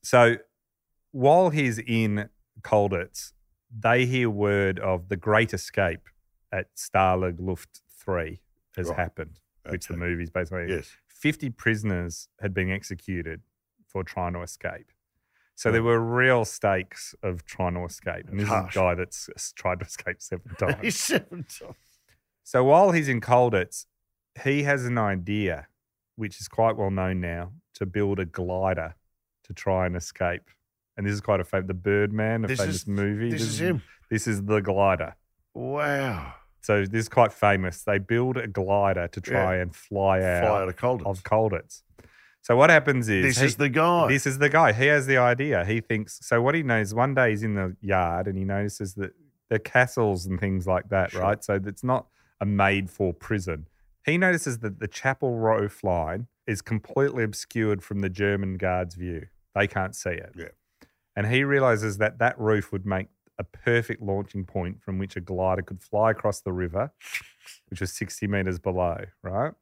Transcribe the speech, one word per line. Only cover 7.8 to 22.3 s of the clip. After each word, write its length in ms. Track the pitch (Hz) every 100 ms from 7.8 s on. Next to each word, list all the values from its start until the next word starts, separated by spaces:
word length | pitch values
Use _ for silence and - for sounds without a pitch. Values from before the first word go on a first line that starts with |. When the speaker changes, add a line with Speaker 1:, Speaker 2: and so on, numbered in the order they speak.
| _
Speaker 1:
three 520 | _ - 90 80 82 _ _ _ -
has 120 | 85
Speaker 2:
Right. 80 | 82
Speaker 1:
happened, 420 | 85 - 80 80 _ _ -
which 200 | 95 -
the 60 |
Speaker 2:
Okay. 60 | 87
Speaker 1:
movie's 300 | 87 85 85
based 220 | 92 85
on. 160 | 92 87
Speaker 2:
Yes. 280 | 87 - - _
Speaker 1:
Fifty 420 | - 147 156 139
prisoners 800 | 113 120 107 107 90 87 82 - _
had 140 | 104
been 160 | 95 92
executed 680 | 95 - 92 - 92 82 80 _ _ _ _ _
for 160 | 98
trying 300 | 90 - 90
to 80 | 87
escape. 500 | 87 - 87 87 - _ _ _ _ _ _ -
So 160 | 120
there 100 | 113
Speaker 2:
Yeah. 60 | 117
Speaker 1:
were 120 | 117
real 460 | 117 120 127 123 110
stakes 680 | - 104 95 90 - - -
of 200 | 98 87 -
trying 280 | - 90
to 100 | 87
escape. 440 | 87 - 92 87 -
And 120 | 98
Speaker 2:
It's 40 |
Speaker 1:
this 0 | 104
is 20 |
a 100 | 110
Speaker 2:
harsh. 140 | 92 98
Speaker 1:
guy 180 | 92 87
that's 340 | 90 - - -
s-, 160 | -
tried 260 | - 92 90
to 60 | 92
escape 340 | - - 90
seven 320 | - 90 - -
Speaker 2:
<laughs> 40 |
Speaker 1:
times. 220 | 98 127
Speaker 2:
He's 180 | 233 -
seven 440 | - 320 - 175 139
times. 300 | - - - _ _ _ _ _